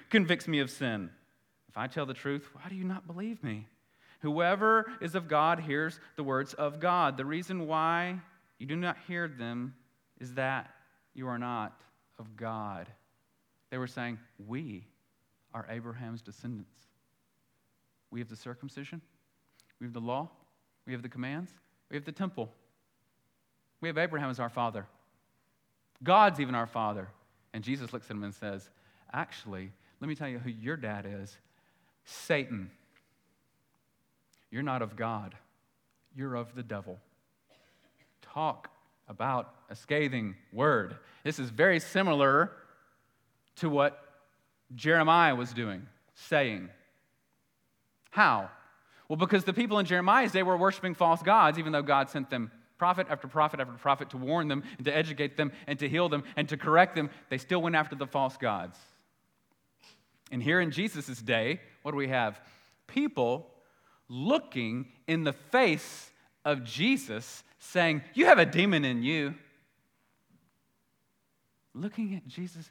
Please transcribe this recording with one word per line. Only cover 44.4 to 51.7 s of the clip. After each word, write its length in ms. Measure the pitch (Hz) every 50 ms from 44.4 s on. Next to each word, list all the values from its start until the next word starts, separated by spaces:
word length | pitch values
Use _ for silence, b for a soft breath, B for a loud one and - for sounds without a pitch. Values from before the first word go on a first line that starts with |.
| _ _ _ _ _ _ 127
Jeremiah 600 | - - 156 165 165 156 160 165 170 165 151 131
was 180 | 120 123 117 113
doing, 320 | 120 117 104 95 92 - - _ _ _ _ _
saying. 560 | - - - 160 147 135 117 104 90 92 87 - - _ _ _ _ _ _ _ _ _ _ _ _ _ _ _ _ _ _ _ _ _ _ _ _ _ -
How? 400 | - 202 202 147 117 101 95 95 - - - - _ _ b b b b b b
Well, 80 | 156
because 280 | 156 185 180 196 190 180
the 80 | 190
people 260 | 175 226 240 208 214 208
in 80 | 185
Jeremiah's 460 | 165 180 180 180 190 226 269 240 -
day 100 | - 190
were 140 | 185 185 180
worshiping 380 | 175 185 190 185 - 185 185 165
false 280 | - 175 165 165 165
gods, 360 | 160 185 214 226 175 151 151 170
even 140 | 160 156